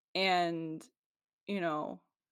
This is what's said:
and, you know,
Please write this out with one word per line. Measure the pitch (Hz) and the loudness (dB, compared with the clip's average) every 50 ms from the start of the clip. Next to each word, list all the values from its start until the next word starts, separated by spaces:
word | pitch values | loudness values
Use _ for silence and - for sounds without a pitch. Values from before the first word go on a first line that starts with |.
| _ _ - | _ _ -2
and, | 180 190 190 180 180 175 170 170 165 165 160 160 156 - - _ _ _ _ _ _ _ _ _ _ _ - | 0 2 4 4 4 4 2 0 -2 -4 -4 -6 -8 -10 -16 _ _ _ _ _ _ _ _ _ _ _ -6
you | 202 196 | -4 -2
know, | 175 165 151 151 151 - - 185 _ _ _ _ _ _ | 0 0 0 -2 -2 -4 -8 -10 _ _ _ _ _ _